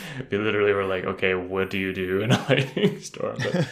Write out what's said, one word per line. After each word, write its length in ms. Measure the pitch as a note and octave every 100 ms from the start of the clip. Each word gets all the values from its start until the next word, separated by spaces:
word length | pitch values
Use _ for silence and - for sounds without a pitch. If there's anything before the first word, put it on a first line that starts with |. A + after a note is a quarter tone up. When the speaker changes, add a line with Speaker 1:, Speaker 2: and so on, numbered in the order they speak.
| D#3+ C3+ -
Speaker 1:
we 60 | G2+
literally 360 | G#2+ G#2 G2+
were 100 | G2
like, 200 | F#2+ F#2
"Okay, 300 | F#2+ F#2 F#2+
what 360 | F#2 F2+ F#2+ F#2+
do 80 | G2
you 160 | F#2+
do 260 | F#2 F2+ F#2+
in 120 | A2
a 60 | B2+
<laughs> 100 | -
lightning 500 | C3 - - G3+ -
storm?" 360 | - - - B2
But 160 | A2
Speaker 2:
<laughs> 0 |
You 100 | F3 C3+